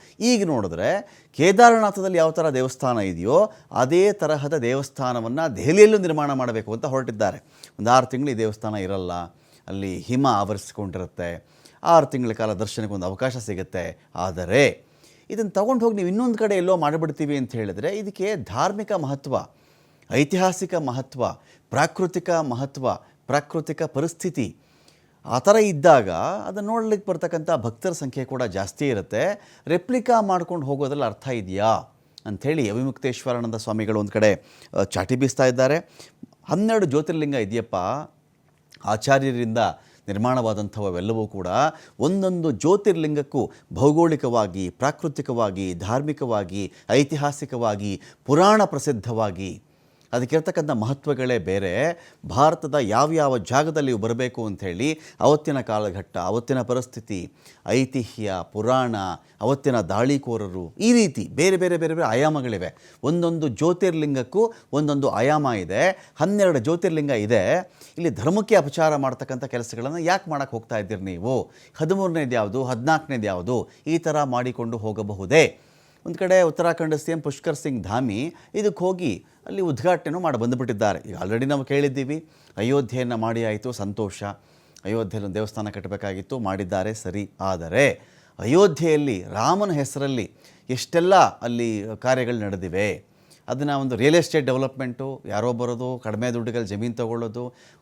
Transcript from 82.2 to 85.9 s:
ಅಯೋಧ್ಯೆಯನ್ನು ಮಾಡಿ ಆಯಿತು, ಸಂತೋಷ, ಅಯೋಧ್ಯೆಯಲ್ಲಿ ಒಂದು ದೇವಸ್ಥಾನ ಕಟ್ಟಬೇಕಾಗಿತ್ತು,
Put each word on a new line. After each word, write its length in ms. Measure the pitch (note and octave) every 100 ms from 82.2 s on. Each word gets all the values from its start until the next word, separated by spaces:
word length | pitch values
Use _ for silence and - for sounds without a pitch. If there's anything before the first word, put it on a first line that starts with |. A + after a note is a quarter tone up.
| D#3+ _ _ -
ಅಯೋಧ್ಯೆಯನ್ನು 600 | A#2 C#3+ A#2+ B2+ A#2+ A#2
ಮಾಡಿ 280 | A2+ A#2
ಆಯಿತು, 280 | A2+ G#2+ B2+
ಸಂತೋಷ, 500 | A#2+ G2+ G#2 G2+ - G2+ G2 _ _ _ -
ಅಯೋಧ್ಯೆಯಲ್ಲಿ 400 | F#2+ A2+ G#2 A2
ಒಂದು 100 | G2+
ದೇವಸ್ಥಾನ 340 | F#2 A2 A2+ G#2
ಕಟ್ಟಬೇಕಾಗಿತ್ತು, 680 | G2 F#2